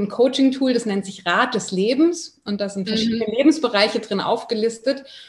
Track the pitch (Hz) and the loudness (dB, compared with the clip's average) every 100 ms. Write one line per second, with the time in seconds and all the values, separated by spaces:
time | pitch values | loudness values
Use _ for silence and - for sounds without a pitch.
0 | 202 - 262 262 269 269 262 240 226 196 | -2 2 2 4 2 2 0 0 -2 -4
1 | 190 - 175 185 247 220 - 185 208 262 | -6 -8 -2 0 0 -2 -4 -2 0 2
2 | 330 349 - _ - 202 202 202 190 220 | 2 0 -10 _ -8 -6 -6 -6 -4 -2
3 | 226 226 214 226 294 302 339 - 214 220 | 0 0 2 4 4 4 2 2 2 0
4 | - 196 156 233 - 220 220 220 262 277 | -4 -4 0 -2 -2 -2 -2 -2 -4 -4
5 | 269 - | -6 -20